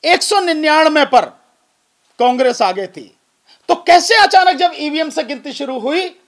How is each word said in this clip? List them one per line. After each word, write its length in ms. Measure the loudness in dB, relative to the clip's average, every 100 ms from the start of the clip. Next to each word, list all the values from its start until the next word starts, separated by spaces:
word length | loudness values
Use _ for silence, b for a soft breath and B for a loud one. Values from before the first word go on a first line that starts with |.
एक 180 | 0 0
सौ 180 | 0 -2
निन्यानवे 640 | 0 -2 0 2 2 2 2
पर 180 | 2 0 -10 _ _ _ _ _ _ _ _
कांग्रेस 440 | -2 2 -2 0
आगे 240 | -2 -2 -10
थी, 240 | -12 -20 _ _ _ _ b -4
तो 60 | -2
कैसे 400 | 4 2 4 2
अचानक 400 | 4 4 2 2
जब 160 | -2
ईवीएम 360 | -2 -6 -4 -4
से 140 | -6
गिनती 280 | -8 -10 -12
शुरू 260 | -10 -8 -6
हुई 300 | -4 -4 -6 -12